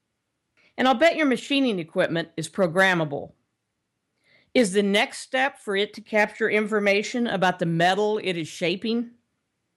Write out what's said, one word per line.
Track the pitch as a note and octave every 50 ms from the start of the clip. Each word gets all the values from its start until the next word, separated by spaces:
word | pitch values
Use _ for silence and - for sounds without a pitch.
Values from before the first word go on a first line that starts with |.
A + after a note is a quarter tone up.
| _ _ _ _ _ _ _ _ _ _ _ _ _ _ - -
And | B3 C4
I'll | C4
bet | A3+ D#4 E4+ -
your | D4+ D#4
machining | C4+ A#3+ A3+ - - C#4+ C#4 C4+ B3 G#3 F3+
equipment | D#3 - - F#3+ E3+ - D#3+ E3 E3 - -
is | D#3+ D#3 -
programmable. | - - F#3+ E3 D#3 F#3+ F#3+ F#3+ F3+ E3 D#3 D3 C#3+ - - - _ _ _ _ _ _ _ _ _ _ _ _ _ _ _ _ _ _ _ _ _ _ _ _ -
Is | C4 A#3 F3+
the | F#3 G#3
next | G3+ G3 G3 G#3+ C4 C4+ - -
step | - - - C4 C4 C#4 - -
for | - A3 G3
it | G3 G#3 G#3
to | - A3
capture | G#3 - A3 G#3 G#3 G#3 - - A3+ G3+
information | G3 G#3+ A3 G3+ G#3+ G#3 G3+ G3+ G3 G3 G#3 - - B3 A#3+
about | A3+ G#3 F3+ F#3 F3+ F3 -
the | F3+
metal | E3+ E3 E3 E3+ F3+ F#3+ G3+ G#3+ G#3 G#3+
it | G#3+ - F#3 E3+ E3+
is | D#3 C#3+
shaping? | - - F3+ D#3+ F#3 F#3 - A3 A3+ A#3 A#3 A#3 - _ _ _ _ _ _ _ _ _ _ _ _